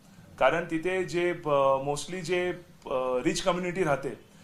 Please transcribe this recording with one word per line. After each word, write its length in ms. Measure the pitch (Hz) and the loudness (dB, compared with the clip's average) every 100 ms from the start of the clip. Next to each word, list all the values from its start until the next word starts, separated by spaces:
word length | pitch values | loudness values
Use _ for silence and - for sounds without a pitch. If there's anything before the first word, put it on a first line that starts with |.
| - - - - | -20 -20 -12 2
कारण 260 | 131 160 170 | 2 2 0
तिथे 320 | 160 170 185 | -2 -2 -2
जे, 280 | 175 170 175 165 151 | -2 0 0 0 2
अ, 320 | 143 135 135 143 | 4 4 4 0
mostly 340 | 143 - 185 | -4 -6 -8
जे, 280 | 165 180 180 170 - - 120 | -2 0 0 -4 -10 -14 -4
अ, 320 | 131 127 127 | -2 0 0
रिच 200 | 139 160 | 0 0
कम्युनिटी 400 | 196 180 180 175 | 0 0 0 -2
राहते 260 | 170 135 135 107 - - | 0 0 -2 -10 -16 -20